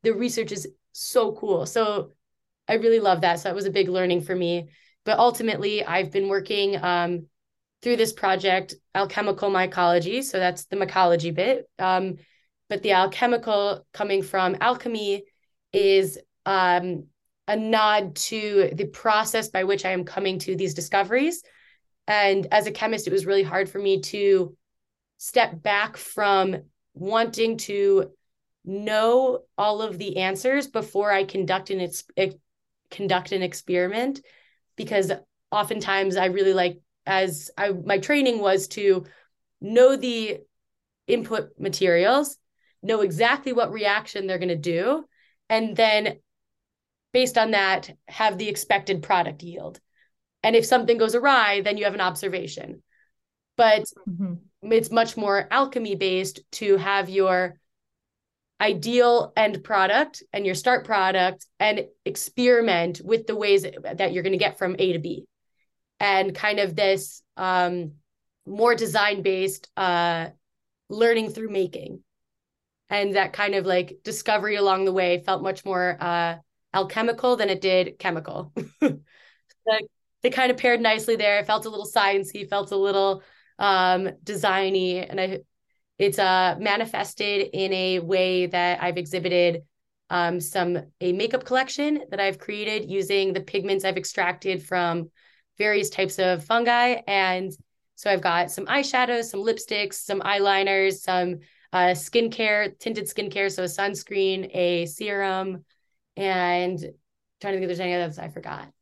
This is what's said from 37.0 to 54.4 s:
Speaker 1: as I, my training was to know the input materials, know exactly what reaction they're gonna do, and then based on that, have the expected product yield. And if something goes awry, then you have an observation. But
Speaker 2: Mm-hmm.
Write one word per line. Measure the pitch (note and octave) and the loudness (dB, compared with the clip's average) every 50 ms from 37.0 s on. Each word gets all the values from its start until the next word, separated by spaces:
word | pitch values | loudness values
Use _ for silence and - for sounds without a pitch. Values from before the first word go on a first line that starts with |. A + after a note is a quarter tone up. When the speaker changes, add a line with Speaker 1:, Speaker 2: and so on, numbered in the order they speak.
| _ | _
Speaker 1:
as | - G3 F#3+ F#3+ F#3 D#3+ D3 - - - - | 0 0 2 2 0 -2 -8 -12 -14 -6 -4
I, | G3+ G#3 | -2 -2
my | F#3+ F3+ - - G3+ G3 | -2 -2 0 0 0 0
training | F#3+ - D4 C#4+ C4+ B3+ A#3 G#3+ | 2 2 2 4 4 2 2 2
was | G3+ G3 F#3+ F#3+ F#3+ - | 2 2 2 2 0 -4
to | - G#3+ G#3 G3 F#3+ F#3 F#3 - - _ _ _ _ _ _ _ _ _ | -8 0 4 4 4 4 0 -8 -20 _ _ _ _ _ _ _ _ _
know | - G3+ A3+ A#3 B3 C4 C4+ | -8 2 6 8 8 8 6
the | - - B3 A#3+ A3+ A3 G#3+ F3 - - _ _ _ _ _ _ _ _ _ _ _ _ - | 4 0 -2 -2 -2 -4 -4 -6 -8 -10 _ _ _ _ _ _ _ _ _ _ _ _ 0
input | - - - - A3 G#3+ C#3+ - _ - | 0 0 0 -4 -6 -6 -6 -8 _ -8
materials, | - G3 D3+ - - F3+ E3+ E3+ F3+ G#3 B3+ C#4+ D4+ C#4+ - _ _ _ _ _ _ _ _ _ - | -6 -6 -2 0 2 4 4 4 4 4 4 2 0 -2 -8 _ _ _ _ _ _ _ _ _ -4
know | G3 A3 G#3+ | -2 0 2
exactly | G3+ F#3 D#3+ D#3+ A3+ A#3 C4+ C#4 - C4+ | 0 0 2 2 2 2 2 0 -2 -2
what | B3 A#3+ A3+ - | 0 0 0 0
reaction | G3+ A3 G#3 G3+ G3+ G#3+ G#3+ - - G#3 F#3+ | -2 -2 0 0 0 0 -2 -6 -8 -8 -4
they're | F#3+ F#3 F3 | -4 -4 -2
gonna | F3+ F3+ E3+ | -2 -2 -4
do, | D#3+ D3 F3 E3+ E3+ F#3+ A#3 C#4+ D#4+ D4+ _ _ _ _ _ _ _ _ _ | -2 -2 -2 -2 0 0 0 -2 -2 -4 _ _ _ _ _ _ _ _ _
and | A3+ A3 A3+ A3 G3+ | 0 0 0 -2 2
then | - A3+ A3 G#3+ G#3+ G#3+ G#3+ - - _ _ _ _ _ _ _ _ _ _ _ _ _ _ _ _ _ _ | 2 4 4 4 2 2 -2 -6 -8 _ _ _ _ _ _ _ _ _ _ _ _ _ _ _ _ _ _
based | - B3 B3+ B3 B3+ | 2 2 2 4 2
on | A#3 A3 A3+ | 2 2 2
that, | A3 G3+ G3 F#3+ F#3+ F3+ - - - _ _ - | 2 2 2 2 2 0 -2 -10 -20 _ _ -20
have | - - A3 G#3+ G3 F3+ | -4 0 0 0 0 0
the | G#3+ G#3 | -6 -6
expected | G3 - - _ G#3+ G3 G3 G3 F#3+ E3 | -6 -6 0 _ 0 0 2 -2 -4 -4
product | D3+ - G3+ F3+ - - D#3+ - | 0 0 2 2 2 -2 -6 -12
yield. | F3 E3+ E3+ - D#3+ D#3 F3 - _ _ _ _ _ _ _ _ _ _ _ _ | -16 -16 -14 -12 -14 -14 -16 -18 _ _ _ _ _ _ _ _ _ _ _ _
And | - A3 A3+ | 0 4 4
if | A3+ A3+ | 4 4
something | A3+ C4 B3 A3 G3+ A#3 | 6 4 4 4 2 4
goes | A3+ A3+ A3 A3 | 4 4 2 2
awry, | A#3+ A#3+ C#4+ C#4 B3+ A3 G#3 G3+ G3+ | 2 4 4 6 6 4 4 2 0
then | G3 G#3 G#3 | 0 -2 -2
you | G#3 G#3 | 0 -2
have | G3+ | -2
an | F#3 G3+ | -2 0
observation. | F#3 F3+ D#3+ - - F#3+ F#3 F3+ - - - - - - - - _ _ _ _ _ _ _ _ _ _ _ _ _ _ _ - | -2 -2 -2 -4 -6 -6 -6 -6 -8 -8 -12 -12 -14 -14 -16 -20 _ _ _ _ _ _ _ _ _ _ _ _ _ _ _ 4
But | A#3 A3 G#3+ G#3+ G#3+ - - - - G#3 | 6 6 6 4 2 -6 -12 -14 -12 -10
Speaker 2:
Mm-hmm. | F3 E3+ G3 F3+ F3 F3 | -6 -6 -6 -6 -6 -10